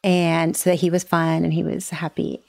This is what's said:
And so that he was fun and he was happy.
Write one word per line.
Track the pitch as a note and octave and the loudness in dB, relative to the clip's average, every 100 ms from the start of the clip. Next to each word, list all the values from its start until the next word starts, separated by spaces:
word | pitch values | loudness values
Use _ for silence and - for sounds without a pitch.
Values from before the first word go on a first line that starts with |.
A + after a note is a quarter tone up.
And | F#3+ F3+ E3+ E3 E3 - | 2 2 2 2 0 0
so | F#3 | 0
that | F3 | 2
he | F3+ | 2
was | F3 | 0
fun | - E3+ E3 D#3+ | 0 0 2 2
and | E3 | 0
he | D#3+ | 0
was | D#3+ - - | -2 -4 -8
happy. | D#3+ E3 - E3+ - | -8 -6 -4 -6 -6